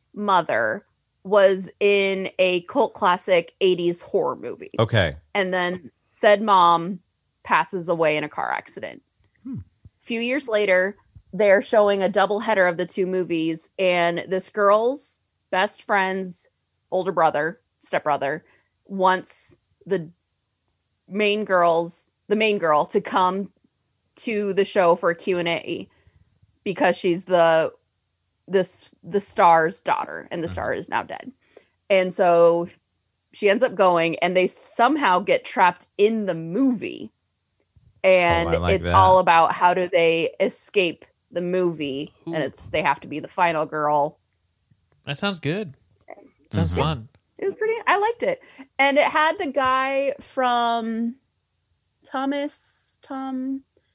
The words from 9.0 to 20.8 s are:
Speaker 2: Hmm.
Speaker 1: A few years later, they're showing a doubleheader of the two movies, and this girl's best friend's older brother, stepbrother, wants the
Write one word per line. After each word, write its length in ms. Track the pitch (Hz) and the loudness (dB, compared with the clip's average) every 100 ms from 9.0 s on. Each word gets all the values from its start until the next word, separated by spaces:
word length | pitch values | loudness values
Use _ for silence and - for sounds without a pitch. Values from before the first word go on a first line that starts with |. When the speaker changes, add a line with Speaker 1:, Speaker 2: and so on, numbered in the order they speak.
| _ _ _ _ | _ _ _ _
Speaker 2:
Hmm. 120 | 254 233 | -14 -14
Speaker 1:
A 40 | - _ - _ - | -14 _ -20 _ -10
few 160 | 233 | -6
years 260 | 233 269 277 | -4 -4 -2
later, 480 | 214 208 185 190 202 _ - _ | 0 2 2 0 -6 _ -20 _
they're 280 | 185 208 196 | 0 4 4
showing 400 | - 226 208 196 | 4 2 4 2
a 60 | 190 | 0
doubleheader 600 | 202 196 208 226 202 180 | 2 0 0 0 2 2
of 80 | 170 | 0
the 80 | 180 | -6
two 200 | - 185 | -4 -2
movies, 640 | 185 175 170 160 160 - - | -2 -2 -2 -2 -4 -10 -2
and 460 | 185 180 170 170 - | 0 2 0 -2 -4
this 200 | 185 - | -6 -6
girl's 760 | - 202 208 240 285 - - _ _ _ | 0 4 4 2 -4 -10 -16 _ _ _
best 320 | 185 208 - | -2 -2 -4
friend's 640 | - 202 190 190 185 - - _ _ _ _ | -2 0 0 -4 -8 -14 -20 _ _ _ _
older 220 | 185 180 | -4 -4
brother, 480 | 175 160 147 156 - _ _ | 0 2 2 -4 -6 _ _
stepbrother, 640 | - 156 151 139 139 151 _ _ _ _ _ | -6 -4 -2 -2 -2 -6 _ _ _ _ _
wants 720 | 190 185 185 - - - - _ _ - | 0 2 2 -4 -16 -18 -20 _ _ -6
the 240 | 185 165 _ _ _ _ _ _ _ | -6 -6 _ _ _ _ _ _ _